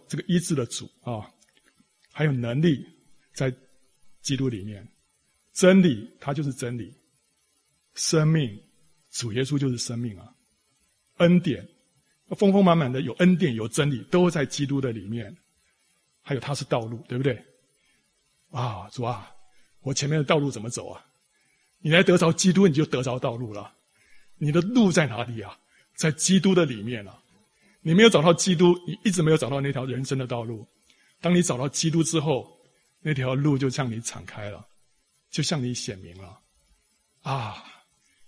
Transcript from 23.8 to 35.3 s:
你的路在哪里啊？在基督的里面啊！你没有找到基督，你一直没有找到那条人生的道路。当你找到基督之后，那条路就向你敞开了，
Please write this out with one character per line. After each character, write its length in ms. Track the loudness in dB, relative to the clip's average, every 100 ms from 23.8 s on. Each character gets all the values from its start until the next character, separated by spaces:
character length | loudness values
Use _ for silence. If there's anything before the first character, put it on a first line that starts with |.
| _ _ _ -20 -20 -6
你 140 | 0
的 100 | 0
路 280 | 2 4 4
在 160 | 4 0
哪 160 | -2
里 200 | -8 -10
啊？ 140 | -12 -16 _ _ _
在 160 | -4 -2
基 300 | -2 2 2
督 140 | 4
的 100 | 2
里 180 | 2 -2
面 240 | -8 -10 -12
啊！ 140 | -20 _ _ _ _ _ _ 2
你 60 |
没 100 | 6
有 60 | 8
找 140 | 6
到 100 | 4
基 240 | 4 2 4
督， 180 | 6 4 0
你 120 | -6
一 60 | -2
直 120 | 0
没 80 | 2
有 60 | 2
找 140 | 0
到 100 | -4
那 100 | -4
条 140 | -4
人 180 | -6 -6
生 140 | -6 -6
的 100 | -6
道 160 | -6
路。 240 | -8 -10 -14 _ _ _ _ _
当 140 | 0
你 80 | 2
找 160 | 2 0
到 100 | -4
基 220 | -2 0
督 120 | 0
之 160 | 0 0
后， 400 | 0 -2 -4 _ _ _ _ _
那 120 | -6
条 220 | -4 -2
路 240 | 0 2 2
就 100 | 0
向 220 | -2 -4
你 100 | -6
敞 240 | -10 -12
开 240 | -16 -14 -14
了， 180 | -14 -20 _ _ _ _ _ _